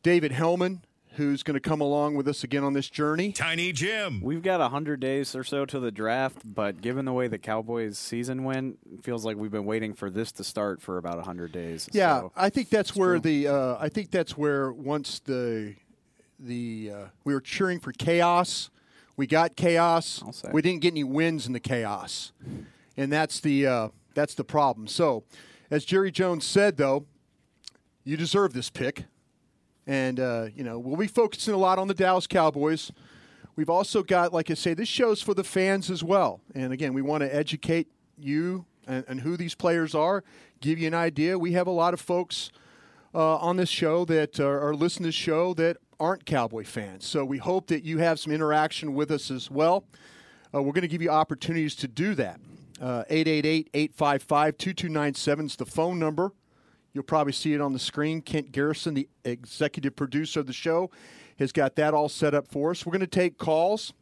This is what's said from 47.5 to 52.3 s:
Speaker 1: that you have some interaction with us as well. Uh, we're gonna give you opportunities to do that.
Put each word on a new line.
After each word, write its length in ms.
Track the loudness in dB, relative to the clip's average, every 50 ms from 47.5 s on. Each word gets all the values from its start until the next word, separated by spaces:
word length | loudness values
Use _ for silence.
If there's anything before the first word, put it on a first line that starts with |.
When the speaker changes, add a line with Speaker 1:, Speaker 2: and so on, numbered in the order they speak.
| 0 0 0 0
Speaker 1:
that 160 | -2 -2 -2
you 140 | -4 0 2
have 200 | 2 2 2 0
some 140 | -2 -4
interaction 640 | -2 0 2 2 4 4 2 2 -2 -6 -6 -4 -2
with 180 | -2 0 0
us 180 | -2 -4 -2 -6
as 220 | -8 -8 -8 -6
well. 320 | 0 2 4 4 4 2 0 _ -20 -20 -20 -20 -20 -20 -20 -20 -20 _ _ _
Uh, 100 | -2 -2
we're 100 | -2 0
gonna 160 | 0 0 0 0
give 140 | -2 0
you 80 | 0 4
opportunities 680 | 4 4 4 2 -2 -6 -2 -2 0 0 0 -2 -4
to 100 | -6 -8
do 300 | -6 -2 -2 0 0 0
that. 240 | 0 -2 -4